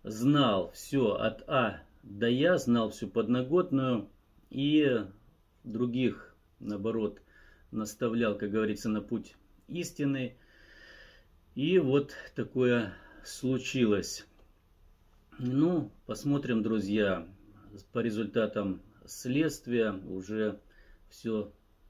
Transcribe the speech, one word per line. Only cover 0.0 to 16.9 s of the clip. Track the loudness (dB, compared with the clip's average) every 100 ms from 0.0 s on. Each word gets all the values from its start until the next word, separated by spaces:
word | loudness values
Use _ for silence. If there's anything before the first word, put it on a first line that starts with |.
знал | -10 0 4 6 4 2 -2
все | -10 -4 2 2
от | 2 -2 -2 0
А | 2 2 -2 -16 -20
до | -16 -2 2
Я, | 4 4 4
знал | 4 2 2
всю | -4 -4
подноготную | -2 2 0 2 0 2 0 0 -2 -4 -18 _ _ _
и | -4 2 4 4 2 -2 -14 -20 _ _ _
других, | -10 -4 -2 0 0 -2 -16 _ _ _
наоборот, | -8 -4 -4 -2 -4 -6 _ -20 -20 -20 -10
наставлял, | -8 -8 -4 -2 0 0 0
как | -2
говорится, | 0 0 -2 -2
на | -2
путь | -2 -6 -6 -20 _ _ -10
истины. | -8 -8 -4 -2 -2 -4 -10 -20 _ -20 -20 -20 -20 -20 -20 _ _ _ -4
И | 2 4
вот | 4 2 0 -10 -12 -8
такое | -4 2 4 4 0 -8 -20 -20
случилось. | -16 -6 -2 -2 -2 2 4 2 0 -10 -14 _ -20 _ _ _ -20 _ _ _ _ -8
Ну, | -2 2 2 2 -2 -12 -10
посмотрим, | -6 0 0 2 0
друзья, | 2 0 0